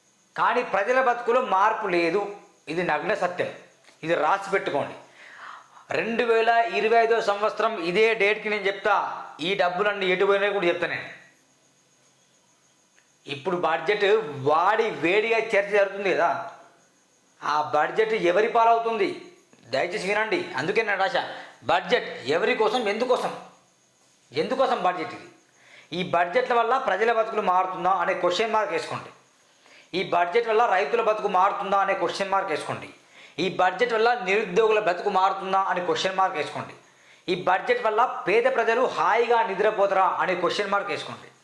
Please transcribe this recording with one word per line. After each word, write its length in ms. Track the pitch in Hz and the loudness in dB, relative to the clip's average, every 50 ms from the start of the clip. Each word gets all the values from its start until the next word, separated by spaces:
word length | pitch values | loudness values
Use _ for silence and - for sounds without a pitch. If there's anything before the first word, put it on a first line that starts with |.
| _ _ _ _ _ _ - | _ _ _ _ _ _ -4
కానీ 260 | - 165 196 233 247 247 | -2 0 0 0 0 -2
ప్రజల 380 | - 185 190 202 220 247 262 | -2 0 0 0 2 2 2
బతుకులో 400 | 262 247 240 240 - 220 240 254 | 2 2 0 0 0 0 0 2
మార్పు 460 | 247 202 190 185 196 220 220 - 214 | 2 2 2 4 4 2 2 0 -2
లేదు. 500 | 196 175 175 170 165 165 208 202 202 202 - - - _ _ _ - | 0 0 2 2 2 0 0 -2 -4 -8 -12 -18 -20 _ _ _ -8
ఇది 140 | 156 170 180 | -4 -2 0
నగ్న 320 | 160 151 151 151 180 214 | 0 0 0 0 -2 -2
సత్యం. 400 | - 185 175 - - 131 131 - - - - _ _ _ _ - _ - | 0 -2 -2 -2 -4 -6 -6 -8 -12 -18 -20 _ _ _ _ -20 _ -4
ఇది 120 | 160 170 | -2 0
రాసి 360 | 147 147 151 185 196 196 - | 2 2 2 0 0 0 -2
పెట్టుకోండి. 440 | 180 196 - - - 143 120 - - - - - - - - - - - - - - - - _ - - - - | -2 -2 -2 -2 -2 -2 -4 -4 -8 -14 -20 -20 -20 -20 -20 -20 -20 -20 -18 -18 -18 -20 -20 _ -20 -18 -10 -6
రెండు 320 | 143 151 175 214 233 214 247 | -4 -4 -2 -2 -2 0 2
వేల 260 | 233 226 226 226 233 | 2 2 2 4 4
ఇరవై 500 | 233 233 233 180 185 202 202 220 220 233 | 4 2 2 0 0 0 2 4 4 4
ఐదో 220 | 226 214 226 226 | 4 4 2 2
సంవత్సరం 580 | - 202 202 202 208 214 202 - 220 226 214 202 | 2 0 0 0 0 -2 -2 0 -2 -2 -2 -2
ఇదే 360 | 165 170 175 208 220 226 226 | -4 -2 2 2 2 2 2
డేట్కి 340 | 175 196 202 214 214 214 214 | 2 2 2 0 0 -2 -4
నేను 140 | 208 208 196 | -4 -2 -2
చెప్తా, 600 | 190 196 - - 214 202 180 151 127 - - - - - - | -2 -4 -2 0 0 2 2 0 -2 -6 -10 -12 -14 -12 -8
ఈ 140 | 147 175 196 | -6 -4 0
డబ్బులన్నీ 520 | - 185 180 180 175 208 208 202 196 190 | 0 0 0 0 0 0 -2 -2 -2 -2
ఎటు 180 | 185 180 180 196 | 0 0 2 2
పోయినాయో 280 | 196 196 196 196 208 196 | 2 2 2 2 0 -2
కూడా 140 | 196 180 | 0 0
చెప్తా 200 | 175 170 175 170 | 0 0 0 -2
నేను. 160 | 151 139 113 - - - - - - _ _ _ _ _ _ _ _ _ _ _ _ _ _ _ _ _ _ _ _ _ _ _ _ _ _ _ _ _ _ _ _ _ _ _ _ _ _ - | -4 -4 -6 -8 -12 -16 -20 -20 -20 _ _ _ _ _ _ _ _ _ _ _ _ _ _ _ _ _ _ _ _ _ _ _ _ _ _ _ _ _ _ _ _ _ _ _ _ _ _ -14
ఇప్పుడు 300 | - 143 135 - 190 180 | -12 -10 -8 -6 -4 -4
బడ్జెట్ 480 | 175 165 160 160 165 160 175 208 202 202 190 202 - - | -2 -2 0 -2 -2 0 -2 0 2 2 2 2 2 0
వాడి 680 | 147 139 135 131 143 151 160 175 190 220 220 233 220 | -2 -8 -4 0 2 2 2 4 2 2 2 0 -2
వేడిగా 480 | 170 143 143 165 185 214 214 226 226 226 | -2 -2 0 0 2 2 2 2 0 0
చర్చ 300 | 220 226 226 196 202 196 | 0 0 2 0 2 2
జరుగుతుంది 460 | 202 208 196 190 185 202 208 190 156 | 2 2 2 2 0 -2 -2 0 2
కదా, 360 | 143 165 165 135 117 - - - - - - _ _ _ _ _ _ _ _ _ _ _ _ _ - - | 2 2 0 0 -2 -6 -10 -14 -18 -20 -20 _ _ _ _ _ _ _ _ _ _ _ _ _ -10 -4
ఆ 280 | 143 147 151 151 147 - | -2 0 0 0 2 2
బడ్జెట్ 400 | 151 156 165 - - 220 220 220 | 2 2 2 2 0 0 2 2
ఎవరి 340 | 208 170 170 175 196 214 233 | 0 2 2 2 2 2 2
పాలవుతుంది? 840 | 226 233 226 226 233 233 233 226 226 214 196 151 117 - - - - - _ _ _ - - - | 4 4 6 6 4 4 2 0 0 0 0 -2 -2 -6 -12 -18 -20 -20 _ _ _ -20 -10 -4
దయచేసి 400 | 117 131 156 180 175 208 170 185 | -2 -2 -2 -2 -4 -4 -4 -2
వినండి. 400 | 208 208 220 214 202 - 175 - - | -2 -2 0 0 -2 -2 -4 -4 -6
అందుకే 260 | 127 135 165 214 226 226 | -4 -4 -2 0 0 0
నేను 160 | 208 202 185 | 0 0 0
రాశా, 300 | 190 190 175 170 135 - - - - - - - - | 0 0 0 -2 -2 -4 -8 -14 -16 -18 -20 -8 -2
బడ్జెట్ 640 | 113 156 185 185 180 233 226 - - - - 113 | 0 0 0 0 2 0 0 0 -2 -10 -8 -4
ఎవరి 280 | 120 143 170 202 233 247 | -2 0 0 2 2 2
కోసం, 340 | 254 220 208 226 254 233 202 | 2 2 2 0 0 0 -2
ఎందుకోసం, 480 | 202 220 247 254 254 - 190 175 - - - - - _ _ _ _ _ _ _ _ _ _ _ _ _ _ _ 123 | -2 0 0 0 0 0 0 -4 -6 -8 -14 -18 -20 _ _ _ _ _ _ _ _ _ _ _ _ _ _ _ -4
ఎందుకోసం 500 | 139 175 208 233 254 262 226 190 160 180 | -4 -2 -2 0 0 0 0 0 0 0
బడ్జెట్ 300 | 180 175 156 156 - - | -2 -2 -2 -6 -10 -10
ఇది? 160 | - - - - _ _ _ _ _ _ - - - - - 151 | -14 -16 -20 -20 _ _ _ _ _ _ -20 -20 -20 -16 -10 -8
ఈ 180 | 175 185 - | -6 -4 -2
బడ్జెట్ల 440 | - 170 175 175 - 254 247 - 247 | 0 0 0 0 0 0 0 2 2
వల్ల 240 | 240 226 220 240 262 | 2 2 2 0 0
ప్రజల 340 | 262 - 190 185 220 233 233 | 0 0 0 2 2 2 2
బతుకులు 280 | 220 220 220 214 214 | 2 0 -2 -2 -2
మారుతుందా 500 | 202 185 180 180 190 185 185 170 175 180 | 0 2 2 2 2 0 -2 -2 0 0
అనే 240 | 190 185 170 185 185 | 0 0 0 -2 -2
క్వశ్చన్ 380 | 180 175 175 175 - 220 220 220 | 0 0 0 0 0 0 0 0
మార్క్ 200 | 214 214 - 165 | 0 0 0 -2
వేసుకోండి. 380 | 156 - - 135 117 - - - - _ _ _ _ _ _ _ _ _ - - - - _ - 180 | -4 -4 -6 -8 -10 -10 -14 -20 -20 _ _ _ _ _ _ _ _ _ -20 -20 -20 -16 _ -6 -6
ఈ 120 | 190 - | -4 -2
బడ్జెట్ 380 | - 175 175 175 175 233 233 226 | 0 0 0 2 2 0 0 2
వల్ల 180 | 220 214 240 | 2 2 4
రైతుల 340 | 226 202 185 208 208 220 226 | 4 4 2 0 0 0 0
బతుకు 280 | 220 208 214 214 185 202 | 0 0 0 0 0 0
మారుతుందా 500 | 190 180 185 202 196 - 196 196 196 196 | 2 2 2 2 2 -2 -4 0 0 0
అనే 160 | 196 196 190 | 2 0 0
క్వశ్చన్ 360 | - 175 160 - - 196 190 | 0 -2 -2 -2 -4 -4 -2
మార్క్ 200 | 190 196 180 160 | -2 -2 -2 -2
వేసుకోండి. 380 | 151 139 - - 127 104 - - - - _ _ - - - - - - | -4 -4 -4 -6 -8 -10 -10 -14 -18 -20 _ _ -20 -20 -20 -12 -6 -4
ఈ 100 | 165 190 | -4 -2
బడ్జెట్ 440 | 175 180 185 185 185 185 247 233 233 | 0 2 2 2 2 0 0 0 2
వల్ల 220 | 220 220 233 247 | 2 2 2 2
నిరుద్యోగుల 680 | 233 185 180 196 214 226 185 180 185 226 214 214 214 | 0 0 0 0 0 0 0 0 2 2 4 2 2
బతుకు 300 | 208 170 180 175 - 202 | 2 0 0 0 -2 -2
మారుతుందా 500 | 190 185 185 196 185 - 185 190 190 190 | 2 2 2 2 0 -2 -4 -2 0 0
అనే 200 | 190 180 180 180 | 0 0 -2 -2
క్వశ్చన్ 360 | 180 165 160 156 - 190 190 | -2 -2 -2 -2 -2 -2 0
మార్క్ 200 | 185 190 185 - | 0 0 0 0
వేసుకోండి. 380 | 151 143 - - 135 131 - - - - _ _ _ _ - - - _ - 185 | -2 -6 -6 -6 -10 -10 -12 -14 -20 -20 _ _ _ _ -20 -20 -12 _ -4 -4
ఈ 100 | 180 - | -2 0
బడ్జెట్ 440 | 180 180 196 - - 247 240 - | 0 0 0 0 0 -2 0 0
వల్ల 380 | 220 214 214 247 254 - - - 170 | 0 2 2 2 0 0 -4 -2 0
పేద 140 | 190 226 233 | 2 2 2
ప్రజలు 400 | 254 262 - 226 220 226 240 262 | 2 2 0 0 0 2 2 0
హాయిగా 560 | 208 - - 156 175 202 226 240 233 240 233 214 | 0 0 0 0 2 2 2 2 4 2 2 2
నిద్రపోతారా 600 | 202 190 180 214 220 208 - 196 196 190 185 190 | 0 0 0 0 0 2 2 2 2 2 2 2
అనే 300 | 175 - - 156 170 185 | 2 2 0 -2 -2 -2
క్వశ్చన్ 360 | 180 185 202 185 - 208 196 | 0 -2 -2 -2 -2 -2 -2
మార్క్ 200 | 196 202 190 156 | -2 -2 -2 -4
వేసుకోండి. 380 | 151 127 - - 120 - - - - _ | -6 -8 -8 -10 -14 -16 -16 -20 -20 _